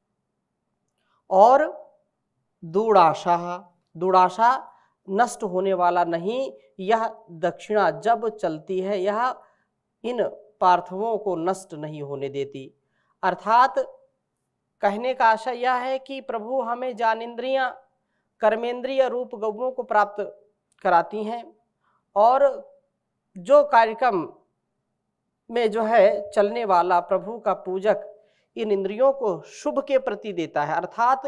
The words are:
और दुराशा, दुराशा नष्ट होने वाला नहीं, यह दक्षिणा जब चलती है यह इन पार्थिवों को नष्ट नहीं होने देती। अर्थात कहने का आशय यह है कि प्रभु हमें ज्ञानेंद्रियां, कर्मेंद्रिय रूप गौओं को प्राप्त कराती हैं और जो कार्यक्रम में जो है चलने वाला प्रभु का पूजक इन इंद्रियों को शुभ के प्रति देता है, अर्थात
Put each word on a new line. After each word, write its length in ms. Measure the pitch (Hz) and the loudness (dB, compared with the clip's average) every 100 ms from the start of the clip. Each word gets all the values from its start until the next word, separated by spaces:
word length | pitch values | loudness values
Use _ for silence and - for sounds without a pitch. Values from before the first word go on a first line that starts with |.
| _ _ _ _ _ _ _ _ _ _ _ _ - | _ _ _ _ _ _ _ _ _ _ _ _ 0
और 320 | 190 226 277 311 - - _ _ _ _ _ _ _ | 6 8 8 4 -6 -20 _ _ _ _ _ _ _
दुराशा, 720 | 165 180 226 202 160 143 180 170 175 180 - _ _ 160 | -6 -2 4 6 6 4 0 0 -2 -12 -14 _ _ -6
दुराशा 760 | 185 185 185 190 233 269 - _ _ _ - | 2 4 4 4 2 2 -4 _ _ _ -4
नष्ट 340 | 196 247 - | 0 0 -2
होने 300 | 208 185 190 | -6 -2 -2
वाला 300 | 180 175 175 | 0 2 2
नहीं, 500 | 170 170 185 247 269 - _ - | 0 -2 -4 -6 -6 -12 _ -10
यह 440 | 190 226 220 - - | -2 -2 -2 -10 -20
दक्षिणा 580 | 165 175 180 - 214 180 | -6 -6 -6 -4 0 0
जब 380 | 151 196 233 220 | 0 -2 0 -2
चलती 500 | 214 175 156 156 185 | -4 -6 -6 -8 -6
है 200 | 190 202 | -4 -4
यह 360 | 190 214 254 - _ _ _ _ _ _ | -4 -2 -4 -6 _ _ _ _ _ _
इन 240 | 220 247 165 - - - | -6 -4 -4 -6 -18 0
पार्थिवों 560 | 185 175 175 185 226 208 | 2 2 -2 -8 -6 -4
को 180 | 208 170 | -4 -4
नष्ट 380 | 175 185 - | -4 -6 -10
नहीं 280 | 156 156 151 | -14 -12 -12
होने 280 | 143 139 135 | -10 -8 -8
देती। 500 | 139 139 135 135 _ _ _ _ _ | -8 -10 -12 -18 _ _ _ _ _
अर्थात 520 | 185 175 202 233 254 269 - - _ _ _ _ _ _ _ _ | -4 -4 0 2 2 0 -6 -10 _ _ _ _ _ _ _ _
कहने 320 | 202 208 254 | -4 -2 -4
का 120 | 262 226 | 0 2
आशय 260 | 220 262 | 2 -2
यह 220 | 240 247 | -4 -2
है 260 | 247 254 262 | -2 -4 -6
कि 220 | 262 269 | -8 -12
प्रभु 400 | - 226 220 262 | -8 -8 -4 -4
हमें 340 | 226 240 254 220 | -4 -6 -8 -2
ज्ञानेंद्रियां, 720 | 226 226 233 240 254 269 254 - _ _ _ _ _ _ | -2 -2 -6 -8 -4 -2 -2 -6 _ _ _ _ _ _
कर्मेंद्रिय 680 | 220 220 240 247 262 269 254 | 0 0 -2 -6 -2 0 0
रूप 260 | 240 247 220 | -2 -8 -6
गौओं 360 | 214 208 254 | -6 -4 -6
को 120 | 254 | -6
प्राप्त 340 | 233 214 202 - 196 - _ _ _ _ | 0 0 0 -2 -10 -12 _ _ _ _
कराती 420 | 190 170 170 214 | 2 2 2 -4
हैं 300 | 214 233 226 _ _ _ _ _ _ 196 | -8 -8 -12 _ _ _ _ _ _ 2
और 560 | 226 269 277 - - _ _ _ _ _ _ 185 | 4 6 2 0 -12 _ _ _ _ _ _ -10
जो 280 | 175 294 | 4 4
कार्यक्रम 640 | 285 226 226 220 254 190 135 - _ _ _ _ _ _ _ _ _ _ - | 6 4 4 2 0 0 -4 -12 _ _ _ _ _ _ _ _ _ _ -6
में 200 | 233 220 | -2 0
जो 120 | 220 | 0
है 480 | 220 226 196 - - | 2 6 6 4 -2
चलने 340 | - 202 233 214 | 0 0 0 2
वाला 340 | 180 175 175 | 2 4 2
प्रभु 380 | 175 185 185 233 | 2 -2 -4 -6
का 140 | 214 | -4
पूजक 560 | 185 185 185 208 - - - _ _ _ - | -4 -4 -2 0 0 -4 -20 _ _ _ -8
इन 140 | 214 | -2
इंद्रियों 400 | 196 190 214 269 | -2 -2 0 0
को 280 | 269 220 160 | 2 -2 -4
शुभ 420 | - - 294 269 | -10 -10 -6 -4
के 140 | 277 269 | -2 -2
प्रति 360 | 214 208 214 | -2 -8 -8
देता 300 | 175 156 151 | -8 -6 -4
है, 120 | 151 156 | -4 -4
अर्थात 500 | 175 - 240 262 | -6 -2 0 0